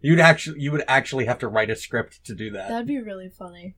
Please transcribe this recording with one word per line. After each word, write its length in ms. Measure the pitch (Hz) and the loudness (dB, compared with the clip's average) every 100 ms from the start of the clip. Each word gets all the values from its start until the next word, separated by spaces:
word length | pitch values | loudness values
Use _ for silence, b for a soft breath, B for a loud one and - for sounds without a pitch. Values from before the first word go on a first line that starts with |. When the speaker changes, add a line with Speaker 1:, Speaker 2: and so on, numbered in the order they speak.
Speaker 1:
You'd 200 | 139 165 | 4 8
actu-, 340 | 165 160 160 147 | 8 6 0 -6
you 140 | 143 | -2
would 120 | 147 - | -2 2
actually 380 | 131 131 135 117 | 2 2 -2 -2
have 120 | 123 | -2
to 80 | 117 | -2
write 220 | 110 107 | 0 0
a 60 | 110 | -2
script 480 | - 120 110 _ | -4 -6 -6 _
to 100 | - | -14
do 160 | 107 110 | -10 -10
that. 160 | 101 139 | -10 -6
Speaker 2:
That'd 180 | 233 240 | -6 -4
be 140 | 285 | -6
really 280 | 214 190 185 | -6 -14 -14
funny. 460 | _ 180 175 175 | _ -18 -16 -18